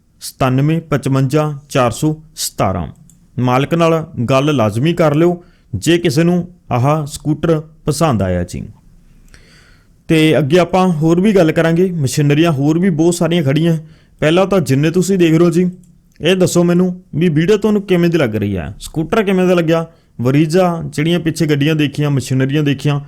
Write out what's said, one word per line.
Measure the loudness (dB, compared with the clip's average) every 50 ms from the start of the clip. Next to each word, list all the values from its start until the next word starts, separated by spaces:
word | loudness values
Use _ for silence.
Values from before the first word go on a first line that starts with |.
| _ _ _ -18 -18
ਸਤਾਨਵੇਂ | -12 -6 -2 -2 0 0 2 2 0 0 -2
ਪਚਵੰਜਾ | -2 -4 -4 -2 -2 0 0 0 0 0 0 0 -2 -2 -6 -10 -12 -4
ਚਾਰ | -2 0 0 0
ਸੌ | 0 -2 -2 -2 -2 -4 -10 -20 -12
ਸਤਾਰਾਂ। | -10 -10 -8 -4 -4 -2 -2 -2 -4 -8 -10 -12 -18 -20 -20 -20 _ _ _ -6 -4
ਮਾਲਕ | -2 0 2 0 0 0 0
ਨਾਲ | 0 2 2 0 0 -4 -6 -8 -6 -2 0
ਗੱਲ | 0 2 2 2 2
ਲਾਜ਼ਮੀ | 2 0 0 0 0 -2 -2 0
ਕਰ | 2 2 2 2
ਲਿਓ | 2 2 2 0 -2 -8 -20 _ _ _ -10 -8
ਜੇ | -4 0 0 0 2
ਕਿਸੇ | 2 0 0 2 2
ਨੂੰ | 2 2 0 -2 -6 -12 _ _ -4
ਆਹ | -2 0 0 0 0 -2 -4
ਸਕੂਟਰ | -8 -10 -8 -4 -4 -4 -2 0 -2 -2 -2 -2 -10 -16 _ -6
ਪਸੰਦ | -4 -2 0 0 0 0 0 0
ਆਇਆ | -2 -2 -2 -4
ਜੀ। | -6 -8 -12 -12 -12 -16 _ _ -20 _ -20 _ -20 -20 -20 -20 -20 -20 -20 -20 _ -20 -20 _ _ -20 _ _ _ _ _ _ 0
ਤੇ | 2 2 4 2 2 2
ਅੱਗੇ | 0 2 2 2
ਆਪਾਂ | 2 2 0 0 0 0 0
ਹੋਰ | 0 0 0 2 2
ਵੀ | 2 2 4
ਗੱਲ | 4 2 2 2
ਕਰਾਂਗੇ, | 0 0 0 2 0 0 0 -2
ਮਸ਼ੀਨਰੀਆਂ | -2 -4 -2 -2 0 0 2 2 2 2 2 2
ਹੋਰ | 0 0 0 0 2
ਵੀ | 0 0
ਬਹੁਤ | 0 2 0 0 0
ਸਾਰੀਆਂ | 0 -2 0 0 0 0
ਖੜੀਆਂ। | 0 0 0 2 0 0 -2 -4 -12 -20 -20 _ _ _ -2
ਪਹਿਲਾਂ | 0 2 2 2 2
ਤਾਂ | 2 0 0
ਜਿੰਨੇ | 0 0 0 0 0 0
ਤੁਸੀਂ | 0 0 0 0 2 2
ਦੇਖ | 2 4
ਰਹੇ | 4 4 4
ਹੋ | 4
ਜੀ, | 2 2 0 -2 -2 -8 -20 -20 -20 _ _ _ _ -4
ਇਹ | -2 0 2
ਦੱਸੋ | 2 2 0 2 2 2
ਮੈਨੂੰ | 2 2 2 0 0 -2 -8 -12 -10 -4
ਵੀ | -2 0 0
ਵੀਡੀਓ | 2 2 2 2 0
ਤੁਹਾਨੂੰ | 0 2 0 -2 -2 -2
ਕਿਵੇਂ | 0 0 0 2 0
ਦੀ | 0 0
ਲੱਗ | -2 -2 -2
ਰਹੀ | -4 -4 -4 -4
ਹੈ, | -6 -8 -10 -12 -14
ਸਕੂਟਰ | -16 -12 -8 -8 -6 -2 -2 -2 0
ਕਿਵੇਂ | 0 0 0 2
ਦਾ | 2 2
ਲੱਗਿਆ, | 2 2 0 0 -2 -2 -6 -12 _ _ _ _ -4
ਵਰੀਜ਼ਾ | -2 0 2 2 2 2 2 0 0 0 -2 -4 -8
ਜਿਹੜੀਆਂ | -8 -6 -4 -2 -2 -2 -2
ਪਿੱਛੇ | -2 -4 -4 -2 -2
ਗੱਡੀਆਂ | 0 0 0 0 0 0
ਦੇਖੀਆਂ, | 0 -2 -2 -2 -4 -2 -2
ਮਸ਼ੀਨਰੀਆਂ | -2 -2 -2 -2 -2 -2 0 0 0 0 0
ਦੇਖੀਆਂ, | 0 -2 -2 -2 -2 -2 -2 -6